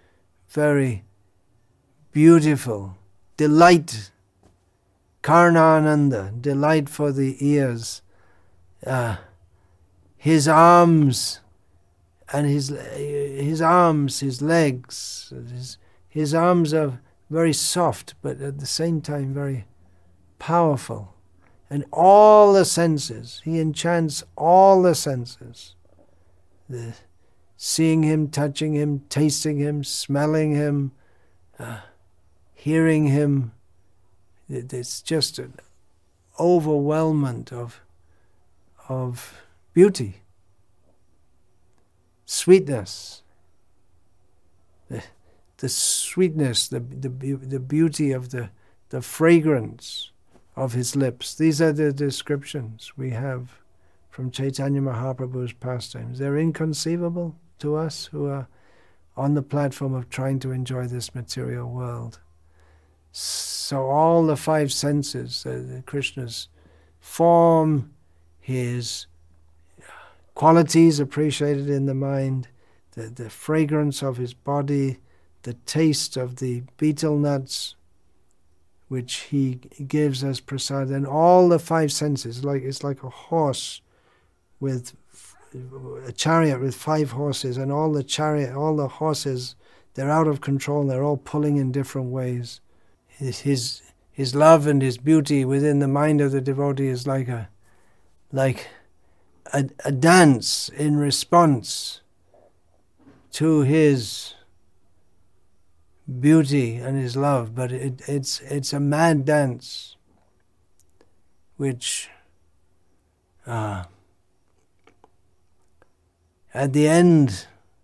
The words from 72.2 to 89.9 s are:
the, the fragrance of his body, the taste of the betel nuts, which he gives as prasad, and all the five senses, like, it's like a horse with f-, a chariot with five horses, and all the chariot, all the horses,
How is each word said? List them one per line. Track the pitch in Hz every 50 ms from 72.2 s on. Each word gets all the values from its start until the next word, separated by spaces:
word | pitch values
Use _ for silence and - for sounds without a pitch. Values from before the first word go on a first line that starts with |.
| 135 135 135 131 127 - _ _ _ _ _ _ _ _
the, | _ 117 117
the | 113 120 123 117 110
fragrance | - - - - 156 160 160 143 156 151 151 147 139 -
of | 135 135 127 120
his | 123 123 -
body, | _ _ 139 143 143 143 143 143 139 135 135 127 - _ _ _ _ _ _ _ _ -
the | 123 120
taste | - _ - - 151 160 156 143 - - - - 135
of | 127 123 123
the | - 131 127 123 120 127 - _
betel | - 151 156 147 147 160 156 151
nuts, | 147 147 143 143 139 135 - - - - - - _ _ _ _ _ _ _ _ _ _ _ _ _ _ _ _ _ _ _ _ _ _ -
which | 135 127 123 127 -
he | - - - 147 143 135 131 127 123 - - - - 143 135
gives | - 151 151 147 131 127
as | 139 139 131 -
prasad, | - - 139 135 - - 139 139 135 131
and | 135 139 139
all | 135 139 156 165 175 180 180 180 175
the | 170 160
five | 170 - 170 165 160 143
senses, | - - 151 151 143 127 - 117 117 123 135
like, | 143 139 135
it's | 127 135 135 - -
like | 143 135 -
a | - 127
horse | - - - - 170 165 156 139 123 - - - - - _ _ _ _ _ _ _ _ _ _ _ _ _ _ _ -
with | 139 135 131 123 123 - - - _ _
f-, | _ - - - - _ _ _ - 127 127 127 135 135 131 - - - -
a | 123
chariot | 120 - - 156 165 165 160 151 135 123
with | 135 131 120
five | - - 156 156 156 151 127
horses, | 113 135 147 147 131 - - 127 120
and | 131 135 135
all | 143 151 156 160
the | 151 143 139
chariot, | - - - 151 156 151 151 139 123 131
all | 139 151 156 156
the | 151 139 127
horses, | - - 156 160 147 147 - 143 131 123 127 127 - _ _ _ _ _ _ _